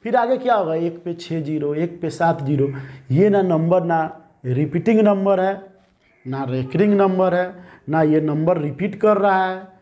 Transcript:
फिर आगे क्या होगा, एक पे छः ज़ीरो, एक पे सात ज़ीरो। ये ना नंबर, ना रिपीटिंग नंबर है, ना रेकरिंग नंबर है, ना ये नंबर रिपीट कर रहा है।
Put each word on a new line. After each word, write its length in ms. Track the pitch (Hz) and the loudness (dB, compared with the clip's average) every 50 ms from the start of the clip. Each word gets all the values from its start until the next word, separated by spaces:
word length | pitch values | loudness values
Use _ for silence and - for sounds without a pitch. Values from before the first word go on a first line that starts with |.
| _ | _
फिर 120 | 220 247 | 2 2
आगे 220 | 247 233 233 262 | 2 2 2 0
क्या 180 | 247 254 247 233 | 0 2 2 2
होगा, 200 | 208 185 160 160 | 2 2 0 -2
एक 280 | 165 170 175 170 - - | -2 -2 -4 -6 -8 -10
पे 100 | 175 170 | -10 -10
छः 260 | 170 - - 165 165 | -10 -8 -6 -6 -4
ज़ीरो, 320 | 147 147 156 151 147 147 147 | -4 -4 -4 -4 -2 -2 -2
एक 240 | 151 170 175 170 - | -2 -4 -4 -4 -6
पे 80 | - 156 | -8 -8
सात 320 | - - 170 165 160 - 139 | -4 0 0 0 0 0 -2
ज़ीरो। 240 | 135 151 135 139 139 135 - - - - - - - | -2 0 0 0 -2 -2 -10 -14 -16 -20 -20 -6 -2
ये 180 | 123 156 202 214 | 2 2 4 4
ना 120 | 196 202 | 4 2
नंबर, 420 | 190 185 165 156 165 170 180 185 170 | 2 2 0 0 2 2 2 2 2
ना 160 | 170 165 160 156 160 - - - _ _ _ - | 0 0 0 -2 -4 -8 -16 -20 _ _ _ -6
रिपीटिंग 540 | 127 127 131 151 147 - 175 170 220 226 220 | -4 -2 -2 -2 -2 -2 -2 0 2 4 4
नंबर 380 | 214 208 202 190 190 196 196 185 | 4 4 2 2 2 2 2 2
है, 140 | 185 190 190 190 - - - _ _ _ _ _ _ _ _ _ _ | 0 -2 -2 -6 -12 -20 -20 _ _ _ _ _ _ _ _ _ _
ना 180 | 131 131 135 135 | -10 -8 -6 -6
रेकरिंग 480 | 127 127 131 131 131 - 160 208 208 202 | -4 -4 -4 -6 -2 0 2 2 4 4
नंबर 420 | 196 196 190 185 185 185 185 175 | 4 2 2 2 2 0 2 2
है, 180 | 180 180 180 196 - - - - - _ - | 0 -2 -4 -8 -16 -20 -20 -20 -16 _ -2
ना 120 | 151 160 160 | 0 2 2
ये 180 | 151 151 156 | 4 2 2
नंबर 360 | 160 151 151 156 160 175 175 156 | 2 0 -2 0 0 0 0 0
रिपीट 360 | 147 147 127 135 185 202 202 - | -2 -6 -6 -4 -6 -6 -2 0
कर 160 | - 214 208 | 2 2 4
रहा 280 | 196 196 202 190 190 185 | 4 2 2 2 2 0
है। 220 | 185 185 190 196 - - _ | -2 -4 -8 -12 -18 -20 _